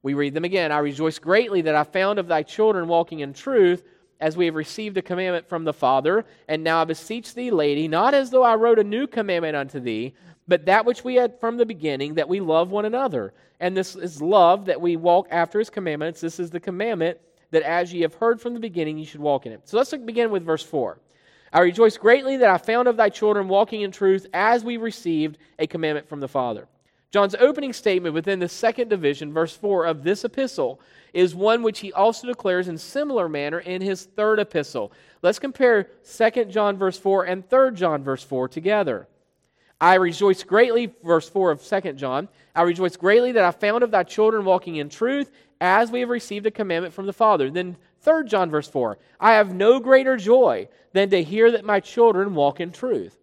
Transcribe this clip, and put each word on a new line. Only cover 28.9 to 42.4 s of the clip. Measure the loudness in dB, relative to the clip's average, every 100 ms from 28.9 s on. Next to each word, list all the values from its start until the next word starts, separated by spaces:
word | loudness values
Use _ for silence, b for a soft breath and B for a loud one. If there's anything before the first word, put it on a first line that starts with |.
| -2 -2 -4 -6
verse | -4 -4
four | -4 -4 0
of | 0 -2
this | -2 -4
epistle, | -4 -4 -6 -4 -6 -6 b b b
is | 0 0
one | 2 0 2
which | 0 -4
he | -8
also | 0 0 0 -8
declares | -6 -2 -2 -2
in | -8
similar | -10 -8 -4 -2 -2
manner | -4 -6 -6
in | -8 -8
his | -6 -8
third | -10 -4 0 0
epistle. | 0 -4 -4 -6 -8 b b b
Let's | -2 -2
compare | -6 0 2 2 0 -12
Second | _ 0 0 0 -4
John | 0 -2 0
verse | -4 -2
four | 0 0
and | 0 -6 0
Third | 2 2
John | 2 -2 -2
verse | -4 -6
four | -4 -4 -4
together. | -4 -2 0 0 -4 -8 _ _ _ _ _ _ _
"I | 6
rejoice | 6 4 2 2 2
greatly," | 2 4 4 2 -2 -10
verse | 0 0 0
four | -2 0
of | -2
Second | -2 -4 -4 -8
John, | -6 -6 -8 b